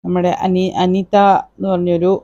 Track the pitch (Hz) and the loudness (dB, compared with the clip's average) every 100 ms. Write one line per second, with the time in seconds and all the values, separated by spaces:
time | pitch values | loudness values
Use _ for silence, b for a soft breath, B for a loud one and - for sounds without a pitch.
0 | 175 180 180 - 190 185 185 - 180 190 | -4 -2 -2 -2 -2 -2 -2 -2 0 0
1 | 185 202 202 190 - _ 196 180 175 170 | 0 2 4 2 -2 _ -4 -2 0 0
2 | 175 190 | 0 -2